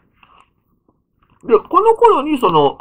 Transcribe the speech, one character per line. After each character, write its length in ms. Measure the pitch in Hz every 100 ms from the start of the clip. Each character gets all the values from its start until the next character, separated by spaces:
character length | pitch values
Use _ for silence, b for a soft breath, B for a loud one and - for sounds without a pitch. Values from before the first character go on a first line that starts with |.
| _ _ b b b _ _ _ _ _ _ _ _ _ -
で、 100 | 220
こ 220 | - 349
の 120 | 453
頃 300 | 453 466 330
に、 160 | 294 285
そ 100 | 185
の、 300 | 160 143 -